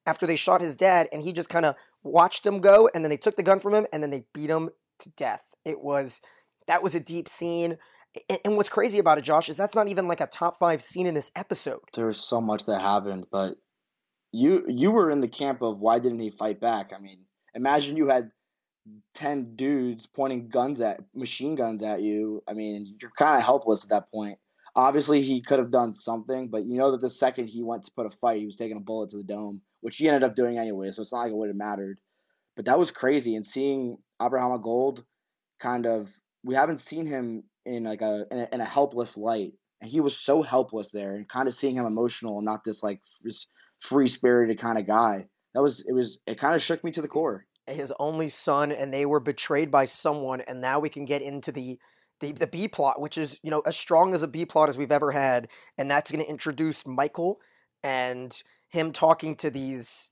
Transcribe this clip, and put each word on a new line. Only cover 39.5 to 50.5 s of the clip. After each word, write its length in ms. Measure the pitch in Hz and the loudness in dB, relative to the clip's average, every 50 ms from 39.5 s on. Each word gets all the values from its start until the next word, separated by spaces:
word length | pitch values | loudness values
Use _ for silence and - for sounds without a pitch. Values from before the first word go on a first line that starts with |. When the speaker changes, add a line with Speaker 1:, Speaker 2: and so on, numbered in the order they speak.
| - _ _ _ _ - | -10 _ _ _ _ -20
Speaker 2:
and 80 | 113 110 | -12 -4
he 120 | 135 160 | -2 0
was 160 | 147 139 - | 0 0 -2
so 240 | - - 139 143 160 147 | -2 0 2 2 2 2
helpless 480 | - 127 131 117 - 110 110 101 - | 2 2 0 0 0 -4 -10 -8 -8
there, 240 | - 104 98 98 98 | -10 -10 -8 -8 -8
and 120 | 104 101 - | -10 -10 -6
kinda 220 | - 127 135 127 | -2 -2 -2 -2
seeing 240 | 123 - 139 135 127 | -2 -2 -2 -2 0
him 100 | 127 120 | 0 -2
emotional 520 | 110 107 113 120 117 - - 117 110 104 | -2 0 0 0 0 -2 -4 -8 -8 -6
and 80 | 104 104 | -4 -4
not 180 | 107 107 107 - | -4 -4 -4 -6
this, 200 | 113 107 - 107 | -8 -6 -4 -4
like, 180 | 104 98 - _ | -6 -6 -6 _
f-, 140 | _ _ _ - | _ _ _ -12
this 240 | 117 - - - - _ _ _ _ _ - | -12 -12 -12 -14 -18 _ _ _ _ _ -18
free-spirited 760 | - - 131 143 135 120 - - - 123 123 120 117 113 107 - | -4 0 4 4 4 4 2 2 4 4 6 6 4 4 0 -2
kinda 240 | 117 117 113 107 95 | -2 -2 -2 -2 0
guy. 420 | 101 107 113 117 110 101 98 95 - _ _ _ _ - | 2 4 4 4 4 2 -2 -6 -12 _ _ _ _ 0
That 80 | 127 | 2
was, 220 | 143 143 123 - - | 2 2 0 -2 -4
it 60 | - 127 | -2 0
was, 260 | 127 120 107 - - _ | 0 0 -2 -4 -10 _
it 120 | - 110 - | -10 -6 -2
kinda 200 | 139 147 170 160 | 0 0 0 0
shook 240 | - - 165 - - | 0 -2 -4 -4 -4
me 80 | 170 | -6
to 100 | 160 170 | -6 -6
the 60 | 147 | -6
core. 380 | 143 - 160 165 135 101 98 - _ _ _ _ | -4 -4 -2 -2 -2 -4 -6 -10 _ _ _ _
Speaker 1:
His 280 | - 151 151 139 135 139 - | -12 -10 -10 -10 -8 -6 -6
only 300 | 143 151 160 160 160 143 | -4 -4 -2 -4 -4 -4
son, 420 | - - - 165 143 143 147 147 | -6 -4 -2 0 2 2 2 0
and 220 | 147 123 135 139 135 | -2 -4 -4 -4 -2
they 120 | 139 143 | -2 0
were 140 | 143 151 147 | 2 2 0
betrayed 520 | 120 147 139 - - - 151 147 160 143 | 0 -2 -4 -4 -4 -2 0 0 0 2
by 140 | 143 139 135 | 4 2 2
someone, 560 | 131 - - - 156 147 151 135 131 131 127 | 2 0 -2 -2 -2 -2 -2 -4 -6 -6 -6
and 180 | - - | -8 -10